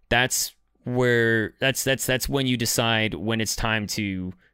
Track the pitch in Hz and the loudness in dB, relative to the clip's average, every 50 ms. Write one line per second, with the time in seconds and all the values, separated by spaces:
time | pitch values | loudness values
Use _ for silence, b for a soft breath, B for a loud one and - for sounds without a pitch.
0 | b - 117 120 127 127 - - - - - _ _ _ _ _ _ 127 123 123 | b 0 2 2 2 2 0 -2 -4 -4 -8 _ _ _ _ _ _ -4 0 2
1 | 127 120 120 117 117 113 113 113 107 - - _ 131 135 131 - - 135 135 123 | 2 4 4 4 4 4 2 2 0 -2 -4 _ -2 -2 -2 -2 -2 -2 -2 -2
2 | - - 131 127 - - 135 139 131 127 127 117 120 - - - 120 113 113 110 | 0 -2 -2 -2 -2 -2 -2 0 0 0 0 0 0 0 0 0 2 2 2 2
3 | 107 107 107 76 95 110 113 113 110 - - - - 113 110 110 104 92 - - | 2 0 -2 -4 -2 -2 -2 -2 -2 -2 -2 -2 0 0 0 0 -2 -2 -4 -4
4 | 107 101 95 92 90 92 - b b b | -2 -2 -4 -4 -6 -8 -8 b b b